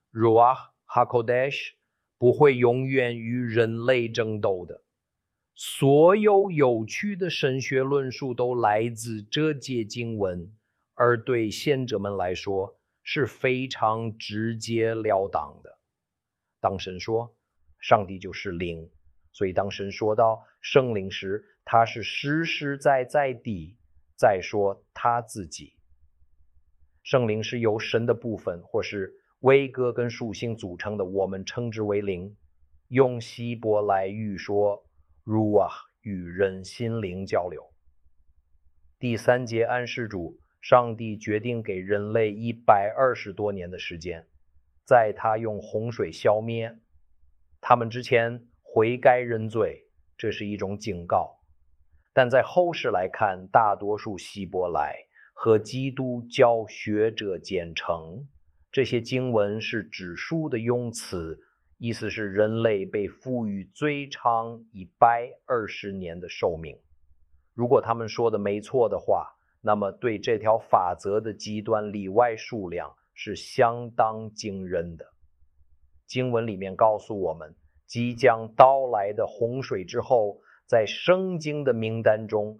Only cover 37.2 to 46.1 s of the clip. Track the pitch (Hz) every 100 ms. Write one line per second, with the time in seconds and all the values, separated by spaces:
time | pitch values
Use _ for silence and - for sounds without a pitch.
37.2 | 95 107 90 73 - _ _ _ _ _
38.2 | _ _ _ _ _ _ _ _ 123 113
39.2 | - 123 120 113 113 123 120 - 110 92
40.2 | 82 - _ _ - 127 120 113 113 104
41.2 | - 107 120 117 104 92 95 101 104 113
42.2 | 110 104 117 117 - 104 104 123 131 113
43.2 | 104 90 104 98 87 87 - 85 85 82
44.2 | - _ _ _ _ _ - 123 110 -
45.2 | 110 110 113 104 98 110 117 113 92